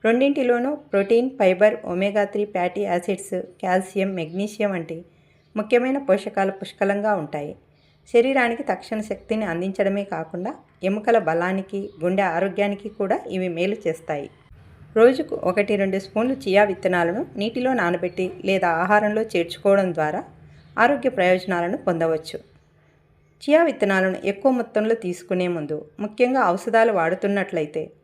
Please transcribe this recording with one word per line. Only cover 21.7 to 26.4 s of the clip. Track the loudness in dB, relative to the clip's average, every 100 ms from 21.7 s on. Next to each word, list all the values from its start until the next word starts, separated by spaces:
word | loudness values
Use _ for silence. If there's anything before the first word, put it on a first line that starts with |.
| -2 -2
పొందవచ్చు. | 0 0 -2 -4 -14 -16 _ _ _ _ _ _ _ _ _
చియా | 2 4 4
విత్తనాలను | 2 0 2 0 0 -4
ఎక్కువ | 0 0 0
మొత్తంలో | -2 -2 0 -2 -4
తీసుకునే | -8 -4 -2 -2 -4
ముందు, | -6 -8 -10 -12 -12
ముఖ్యంగా | 0 2 2